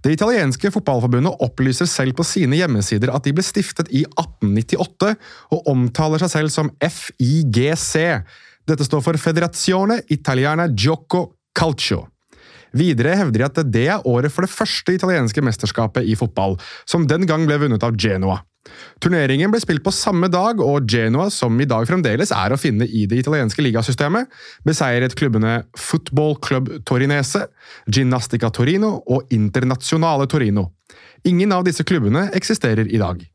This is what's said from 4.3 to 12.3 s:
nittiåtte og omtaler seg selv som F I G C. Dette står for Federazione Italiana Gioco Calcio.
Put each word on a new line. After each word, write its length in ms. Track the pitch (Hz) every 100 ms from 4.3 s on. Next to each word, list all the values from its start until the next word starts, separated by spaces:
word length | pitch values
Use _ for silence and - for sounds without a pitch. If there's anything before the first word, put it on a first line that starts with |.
| - 101
nittiåtte 640 | 104 113 190 180 _ 202 214 - - -
og 160 | 208 -
omtaler 480 | 131 123 120 156 156
seg 140 | 175 156
selv 180 | 156 -
som 100 | 151 -
F 300 | 160 - - -
I 240 | 123 156 147
G 220 | 113 139
C. 320 | 165 - 156 170 123 90 - - _ -
Dette 160 | 151 139
står 160 | 151
for 160 | 131 160
Federazione 800 | 165 160 170 - - 185 196 240 -
Italiana 560 | 147 - 127 143 156 170
Gioco 640 | 107 113 151 _ 180 - _ _ -
Calcio. 460 | 165 143 - 98 - _ _